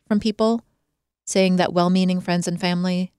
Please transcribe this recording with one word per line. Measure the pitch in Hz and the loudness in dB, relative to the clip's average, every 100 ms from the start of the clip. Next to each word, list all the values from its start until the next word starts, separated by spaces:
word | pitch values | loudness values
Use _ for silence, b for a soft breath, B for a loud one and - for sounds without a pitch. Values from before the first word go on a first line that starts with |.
| _ | _
from | 208 | -2
people | 220 208 220 233 - _ _ _ _ _ - | -2 0 0 0 -6 _ _ _ _ _ -4
saying | 196 190 185 | 0 2 2
that | 175 | 2
well-meaning | 175 175 185 185 180 | 2 2 2 2 -2
friends | 175 175 175 | -2 -2 -2
and | 175 | -4
family | 185 175 185 180 180 | -2 -2 -2 -2 -6